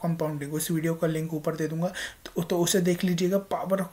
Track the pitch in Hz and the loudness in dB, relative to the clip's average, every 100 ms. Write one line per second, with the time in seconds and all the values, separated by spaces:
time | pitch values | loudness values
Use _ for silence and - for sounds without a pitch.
0 | 170 160 156 147 143 156 160 165 165 165 | -2 0 0 -2 -4 -4 0 0 0 0
1 | 165 156 160 160 165 156 156 160 175 - | 0 0 -2 -4 -2 -2 -2 0 -2 -4
2 | - - - - 170 180 170 196 175 175 | -10 -12 -8 -4 0 2 4 4 4 2
3 | 185 175 180 196 196 180 180 190 180 | 2 2 2 2 0 -4 0 -2 0